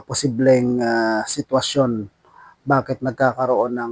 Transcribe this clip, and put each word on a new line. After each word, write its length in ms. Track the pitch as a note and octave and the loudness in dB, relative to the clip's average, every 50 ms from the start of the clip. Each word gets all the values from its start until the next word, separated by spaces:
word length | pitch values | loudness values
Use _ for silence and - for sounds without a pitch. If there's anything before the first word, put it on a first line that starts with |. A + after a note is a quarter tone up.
| - | 0
posibleng, 720 | - B2+ - - C3+ A#2 A#2 C3 C3 C3 B2+ B2 B2 B2 B2 | -2 -4 -4 -4 -2 -2 2 4 4 6 6 4 2 0 0
ah, 480 | A#2+ A#2 A#2 A2+ A2+ A2+ A2 G#2+ G#2+ | 0 0 0 0 0 0 0 -2 -2
sitwasyon 800 | - - D3 C#3+ - C3 C3 B2 - - C#3+ C3 B2 A#2 A2 G#2 G2 _ _ _ _ _ - - - - _ | -4 -6 -6 -4 -2 -2 -2 -2 0 0 0 0 0 0 -4 -6 -10 _ _ _ _ _ -20 -20 -20 -20 _
bakit 400 | _ C3 C#3 C3+ C3 - C3 - | _ 0 0 0 0 -2 -6 -6
nagkakaroon 800 | C3 C3 B2+ - C3+ B2+ A#2 B2+ C3 B2+ B2+ - A#2+ B2 A#2+ A#2+ | -6 -6 -2 0 0 0 0 0 0 0 0 0 0 0 -2 -6
ng 100 | A#2+ A#2+ | -6 -6